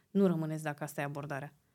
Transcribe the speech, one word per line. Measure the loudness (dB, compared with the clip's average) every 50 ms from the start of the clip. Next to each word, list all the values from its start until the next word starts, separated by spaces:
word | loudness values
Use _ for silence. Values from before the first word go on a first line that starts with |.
| _ _
Nu | 2 4 6 6
rămâneți | 6 4 0 -2 -4 -4 -4
dacă | -4 -4 -4 -6
asta | -8 -4 -4
e | -4
abordarea. | -4 -4 -6 -6 -6 -6 -8 -8 -10 -14 _ _ _ _